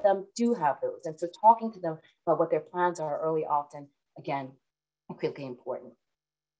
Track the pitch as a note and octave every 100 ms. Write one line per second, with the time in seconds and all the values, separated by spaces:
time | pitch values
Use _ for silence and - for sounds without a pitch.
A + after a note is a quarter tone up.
0 | G3+ G3 - - A#3+ A3 D3 - - -
1 | D#3+ D#3 E3+ - A3 A3+ A3+ F#3 E3+ D#3+
2 | - _ - D#3 E3 D#3 - F3+ F3 E3+
3 | D#3 D3 D#3+ D#3+ D3+ D3 C#3+ D3 C#3+ _
4 | _ - D3 C#3 C3 C3+ _ _ _ _
5 | - F3+ D#3 - C3+ B2 C3 B2 B2 -
6 | _ _ _ _ _